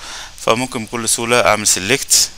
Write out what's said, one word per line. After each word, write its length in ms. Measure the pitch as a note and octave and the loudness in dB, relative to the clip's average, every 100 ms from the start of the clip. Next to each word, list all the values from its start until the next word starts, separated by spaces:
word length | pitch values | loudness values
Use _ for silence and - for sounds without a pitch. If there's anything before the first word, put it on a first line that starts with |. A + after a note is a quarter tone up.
| - - - - | -14 -14 -14 -4
فممكن 460 | - A2+ B2+ B2+ G#2+ | 0 0 -2 -6 -6
بكل 240 | A#2 A2 | -6 -2
سهولة 380 | - A#2 A#2+ G2+ | -2 2 4 4
اعمل 200 | G#2+ G#2 | 4 2
select 640 | - F#2+ C3+ - - - | 0 0 -2 2 2 0